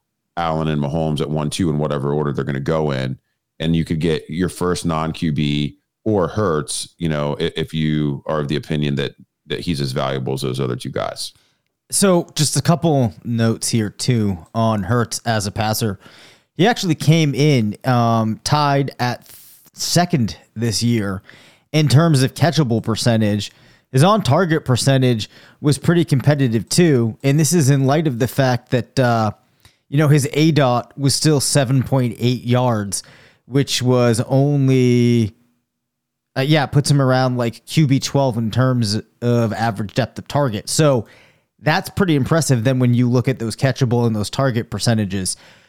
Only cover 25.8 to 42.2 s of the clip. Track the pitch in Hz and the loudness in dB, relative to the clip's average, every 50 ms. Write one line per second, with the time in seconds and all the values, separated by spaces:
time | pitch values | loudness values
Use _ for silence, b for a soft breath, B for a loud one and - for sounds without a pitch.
25.8 | - 170 175 175 160 - 143 123 - 135 151 139 135 120 110 110 90 - - 175 | 2 2 2 2 2 2 0 0 2 2 2 2 2 0 0 -2 -2 -2 0 2
26.8 | 175 160 139 120 117 110 - - - 139 139 156 160 135 175 175 135 127 143 135 | 4 4 4 4 2 0 -2 -2 0 0 2 2 2 2 2 2 4 4 4 2
27.8 | 135 131 143 165 160 151 120 113 127 117 - - 135 127 123 120 _ - 131 120 | 2 2 2 2 0 -2 -2 -2 -2 -2 0 0 0 2 0 -2 _ -2 -4 -4
28.8 | 104 _ - 139 127 120 117 113 110 104 - _ _ b b b b b b b | -4 _ -2 0 2 2 2 2 0 -2 -4 _ _ b b b b b b b
29.8 | b b 139 147 156 139 151 147 123 147 - 147 156 160 143 147 139 123 123 120 | b b 0 2 4 4 4 4 2 0 0 2 2 2 4 4 2 2 2 0
30.8 | - - - - 139 135 - - - 156 151 135 - - - 143 131 110 135 131 | -2 -6 -6 -2 0 0 0 2 2 2 2 2 0 0 0 0 2 2 0 0
31.8 | 110 - 139 135 123 117 - - 120 123 127 110 - 120 123 123 127 123 113 107 | 0 0 0 0 0 -2 -2 0 0 0 0 0 0 0 0 2 2 2 0 0
32.8 | 101 98 - - B B B B B B B B B - 120 143 135 - - - | -2 -4 -6 -10 B B B B B B B B B -2 -2 0 0 0 -2 -2
33.8 | 123 123 127 123 123 120 113 107 123 - 135 131 139 147 143 139 135 131 131 131 | 0 2 4 4 4 4 2 2 0 0 2 2 2 2 2 2 2 4 4 4
34.8 | 127 123 123 123 120 120 120 120 110 98 - _ _ _ _ _ _ _ _ _ | 4 4 4 4 4 4 4 2 0 0 -4 _ _ _ _ _ _ _ _ _
35.8 | _ _ _ _ _ _ _ _ _ _ - 135 135 147 160 151 131 - - 143 | _ _ _ _ _ _ _ _ _ _ -6 -4 0 2 2 2 2 0 0 0
36.8 | - - 143 143 135 127 127 127 131 127 123 123 120 117 - - _ - - 165 | 2 2 2 2 2 2 2 2 2 0 0 -2 -4 -4 -6 -8 _ -4 0 2
37.8 | 156 135 139 123 - - - 139 139 131 101 117 113 107 98 120 131 131 127 120 | 2 2 2 0 0 0 0 0 0 0 0 -2 -4 -2 0 0 2 2 2 0
38.8 | 117 101 107 110 - _ _ - 120 120 120 120 117 107 104 101 113 117 95 107 | 0 0 -2 -4 -6 _ _ -4 -2 0 2 2 0 0 -2 -2 -2 -2 -2 -4
39.8 | 107 95 - 135 113 - - - - - - 143 147 127 104 101 - - - - | -8 -6 -4 -4 -4 -4 -6 -14 -10 -4 -2 -2 0 -2 -2 -6 -6 -4 0 2
40.8 | 156 147 131 123 - b b b b b b b b b b _ 101 147 160 190 | 2 2 2 0 -2 b b b b b b b b b b _ -2 -2 0 -2
41.8 | - - - - 202 175 151 139 | -2 -4 -2 0 2 2 2 2